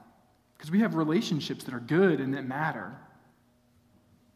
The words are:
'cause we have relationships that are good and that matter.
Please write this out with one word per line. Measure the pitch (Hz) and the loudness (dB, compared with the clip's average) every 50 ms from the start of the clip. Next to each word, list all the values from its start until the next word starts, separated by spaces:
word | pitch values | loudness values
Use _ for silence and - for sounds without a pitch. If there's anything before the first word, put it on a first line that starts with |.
| - - _ _ _ _ _ _ _ _ _ | -20 -20 _ _ _ _ _ _ _ _ _
'cause | - - 147 | -16 -6 0
we | 170 208 | 2 2
have | 226 196 165 | 2 2 2
relationships | 160 160 151 160 208 240 - 175 143 - - 135 - - | 0 2 2 2 2 2 0 -2 -2 -2 -4 -8 -8 -8
that | - 123 | -10 -10
are | 117 | -8
good | 120 - 147 175 196 185 156 - | -4 2 4 6 6 6 4 2
and | 135 131 131 | 0 -2 -4
that | 139 139 | -4 -6
matter. | 127 131 147 156 160 135 113 95 95 131 151 - - - _ _ _ _ _ _ _ _ _ _ _ _ _ _ _ _ _ _ _ _ _ _ _ _ | -6 -4 -2 -2 -2 -4 -4 -8 -10 -12 -16 -20 -20 -20 _ _ _ _ _ _ _ _ _ _ _ _ _ _ _ _ _ _ _ _ _ _ _ _